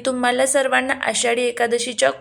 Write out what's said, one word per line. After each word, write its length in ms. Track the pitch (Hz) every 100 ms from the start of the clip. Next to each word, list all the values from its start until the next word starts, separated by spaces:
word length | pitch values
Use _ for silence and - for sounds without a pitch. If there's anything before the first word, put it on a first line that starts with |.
| 254
तुम्हाला 400 | 254 247 254 269
सर्वांना 480 | 277 269 254 262 262
आषाढी 420 | - 214 240 233
एकादशीच्या 680 | 240 233 233 240 254 220 262 254